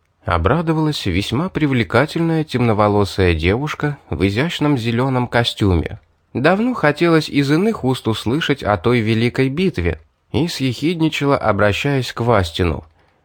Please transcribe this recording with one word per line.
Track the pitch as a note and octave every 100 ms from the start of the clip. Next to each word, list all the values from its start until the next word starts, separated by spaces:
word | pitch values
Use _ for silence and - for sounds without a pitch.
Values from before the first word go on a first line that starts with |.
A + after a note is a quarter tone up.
| _ _ -
обрадовалась | F2 F2 B2+ E3 D#3+ D#3 C#3+ -
весьма | F2 G2+ A#2 F#3
привлекательная | - D3+ B2+ G2+ A2+ D3+ E3 E3 D#3+
темноволосая | D3+ B2 A#2+ G#2 G#2 G#2 G2+ - F2+ E2
девушка | E2 A2 D3 - D3 C#3+ -
в | D2 F#2+
изящном | G2+ E3 - D3 C#3
зеленом | A2+ A#2 C3+ B2+ A#2+
костюме. | A#2+ A#2+ - G#2 E2+ - - _ _ _
«Давно | A2+ C#3+ F#3+ A#3+ B3
хотелось | D3+ C#3+ E3+ D#3+ D#3
из | C#3 C#3
иных | D#3 G#3+ G#3+
уст | B2+ B2+ A2
услышать | A2 G#2+ C#3 - C#3
о | G2 G#2
той | A#2 B2
великой | G#2+ A2+ A#2+ B2 C3+
битве», | C#3 F#3+ - E2+ D#2+ _ _ _
и | G#2+ E3+
съехидничала, | - C3 A#2 D3+ F3 D#3+ - C#3+ C#3
обращаясь | - G2+ G#2 G2+ C#3+ C#3 B2
к | -
Вастину. | A#2 G#2+ F2 - F2+ C#2+ - _ _ _